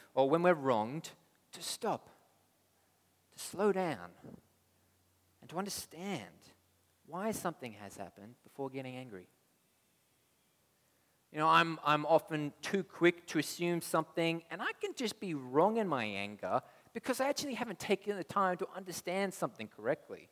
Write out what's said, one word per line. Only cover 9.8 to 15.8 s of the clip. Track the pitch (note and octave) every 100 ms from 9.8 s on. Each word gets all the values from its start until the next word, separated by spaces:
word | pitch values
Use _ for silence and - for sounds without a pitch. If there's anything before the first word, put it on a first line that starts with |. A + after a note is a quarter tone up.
| _ _ _ _ _ _ _ _ _ _ _ _ _ _ _
You | D3+
know, | D#3
I'm, | D#3+ E3 D#3+
I'm | D3 D3+ D3+
often | D#3+ - D#3 D3 -
too | - G3+
quick | F3+ - E3+ F3 -
to | E3
assume | C#3+ - F3 E3+
something, | - E3+ D#3+ - E3 E3 -
and | E3
I | D4 -
can | G4+ -
just | A#3 -
be | G3+
wrong | D3+ B2+ C3+ F#3
in | A3+